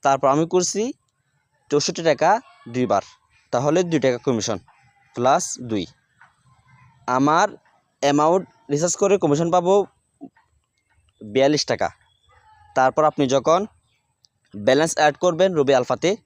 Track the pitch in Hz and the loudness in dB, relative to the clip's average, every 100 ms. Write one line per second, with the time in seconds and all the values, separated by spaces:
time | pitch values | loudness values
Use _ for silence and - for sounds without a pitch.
0 | 143 135 139 143 165 180 180 202 226 - | 0 2 2 2 0 0 -2 -4 -6 -8
1 | _ _ _ _ _ _ _ 147 - 180 | _ _ _ _ _ _ _ -2 -2 -2
2 | 165 143 160 220 - - - 120 123 101 | -2 0 2 0 -4 -20 -10 -4 0 -2
3 | - _ _ _ _ 123 143 160 180 160 | -4 _ _ _ _ -2 0 0 0 0
4 | 131 120 - 117 101 104 _ _ _ _ | 0 -2 -2 -4 -4 -8 _ _ _ _
5 | _ - 123 156 - - 123 107 85 _ | _ -4 0 0 -2 -12 -6 -6 -6 _
6 | _ _ - _ _ _ _ _ _ _ | _ _ -20 _ _ _ _ _ _ _
7 | - 123 139 160 202 - _ _ _ _ | -4 0 2 2 0 -4 _ _ _ _
8 | 143 143 151 185 175 _ _ 143 170 - | -2 2 2 0 -2 _ _ -4 -4 -2
9 | 196 196 170 143 170 180 175 202 190 _ | 0 2 2 0 2 0 2 0 0 _
10 | _ _ - _ _ _ _ _ _ _ | _ _ -20 _ _ _ _ _ _ _
11 | _ _ 110 107 135 147 - 117 92 - | _ _ -6 0 2 0 -2 -4 -4 -8
12 | _ _ _ _ _ _ _ - 131 131 | _ _ _ _ _ _ _ 0 0 2
13 | 151 - 135 135 123 170 214 _ _ _ | 0 0 0 0 2 0 0 _ _ _
14 | _ _ _ _ _ 107 104 131 165 - | _ _ _ _ _ -4 2 2 2 2
15 | 151 143 180 165 190 170 135 135 127 123 | 0 2 -2 2 0 2 2 2 2 -2
16 | 165 214 | -2 -4